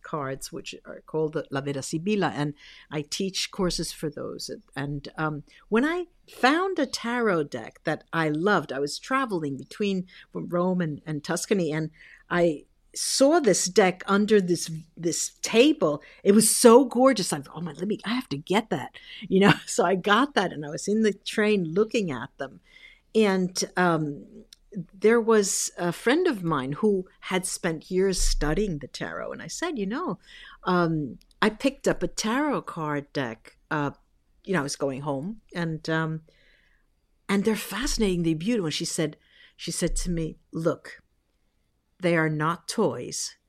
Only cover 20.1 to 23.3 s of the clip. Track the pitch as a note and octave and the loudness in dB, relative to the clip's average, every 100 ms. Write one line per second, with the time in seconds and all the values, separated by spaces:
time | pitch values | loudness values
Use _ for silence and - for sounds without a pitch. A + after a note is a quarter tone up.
20.1 | G#3 C#4 B3+ F#3 C#3+ D3 D#3 - G#3+ A3 | 2 4 0 -2 -4 -10 -8 -2 2 2
21.1 | G3+ - - G#3+ G#3 E3 E3 A3 A#3+ F#3+ | 0 -6 0 2 2 0 0 2 0 -2
22.1 | B2+ B2 _ C3+ - _ - - - _ | -4 -8 _ -12 -12 _ -20 -20 -20 _
23.1 | A3 G#3+ | 2 4